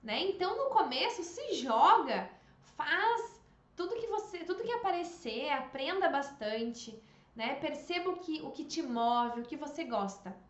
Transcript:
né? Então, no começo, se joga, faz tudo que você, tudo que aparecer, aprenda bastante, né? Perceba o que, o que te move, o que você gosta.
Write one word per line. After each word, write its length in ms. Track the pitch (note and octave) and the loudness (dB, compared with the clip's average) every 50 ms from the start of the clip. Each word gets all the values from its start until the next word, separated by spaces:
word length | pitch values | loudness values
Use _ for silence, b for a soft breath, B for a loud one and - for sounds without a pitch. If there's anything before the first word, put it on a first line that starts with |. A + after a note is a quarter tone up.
| - | -6
né? 180 | A3 G#3 B3+ E4+ | -4 -2 0 0
Então, 320 | G4 - - F4+ F#4 A4 | 0 0 0 0 0 0
no 140 | C5+ C#5 C5+ | 0 0 4
começo, 520 | - A4+ E4+ C4 B3 C4 E4+ A#4 A4+ - E4+ | 4 4 4 4 2 0 0 0 -2 -4 -6
se 320 | - - - D5 C5+ F#4+ | -8 -8 -8 -6 -4 -4
joga, 760 | C#4 B3 C4 A3 A3+ - F4 G#4+ - C#4+ C4+ A3 F#3 F#3 - B B B B B B - - - | -2 0 2 4 6 10 10 10 8 6 2 0 -2 -2 -6 B B B B B B -20 -20 -8
faz 640 | - - D4 D#4+ F4+ G4+ A4+ A#4 - - - - - b b b b b b _ | -6 -2 0 2 2 4 4 4 2 0 -4 -10 -18 b b b b b b _
tudo 220 | - F4+ F4+ A4+ | -6 -4 -2 -2
que 100 | A#4 A4+ | -4 -2
você, 380 | G#4+ A4 G4+ - - - F4 E4 | -2 -2 -2 -4 -4 -8 -10 -4
tudo 180 | F4 F#4 - A4+ | -4 -4 -2 -2
que 100 | A4+ A#4+ | -2 -2
aparecer, 760 | A#4 A#4 G4 F4 F4 E4+ - - - - B3 A3 A#3+ C#4 D4+ | 0 2 2 0 0 0 -4 -8 -8 -8 -6 -4 -4 -2 0
aprenda 560 | C#4+ C4 C4 - - C4+ C4+ D#4 F#4 G4 F#4 D#4+ | 0 -2 -2 -4 -6 -4 -2 -2 0 2 2 2
bastante, 920 | C#4 C#4 C4+ - - - A3 G#3 A3 A3+ A3+ A#3 A#3 - - - G#3 B B B B B B B B | 2 2 -2 -2 -8 -6 -4 -2 -2 0 -2 -2 -4 -8 -10 -14 -14 B B B B B B B B
né? 200 | A#3 A3+ B3 C#4 | -4 -2 -2 -2
Perceba 560 | C#4 - D4+ C#4 - - - F4 F4 F4 F#4 | -2 -2 -4 -4 -4 -6 -4 -2 -2 0 0
o 80 | E4+ - | -2 -2
que, 240 | - - D#4 D#4 D4+ | -4 -6 -6 -4 -4
o 80 | C#4 | -8
que 140 | - - D4+ | -8 -8 -8
te 180 | - - D#4+ D4+ | -6 -4 -4 -4
move, 580 | C4 A#3+ A#3 A#3 A#3+ A#3+ A#3+ A#3+ A#3 A#3+ A#3 | -2 0 2 2 4 4 4 2 2 0 -4
o 40 | A#3 | -6
que 120 | - D#4+ | -8 -8
você 280 | D4 D4 C#4+ D4 - D#4+ | -8 -8 -8 -6 -6 -6
gosta. 520 | B3 A#3+ G#3 G3 G3 - - - F#3 F#3+ - - - | -2 0 0 -2 -2 -6 -8 -12 -12 -12 -12 -16 -20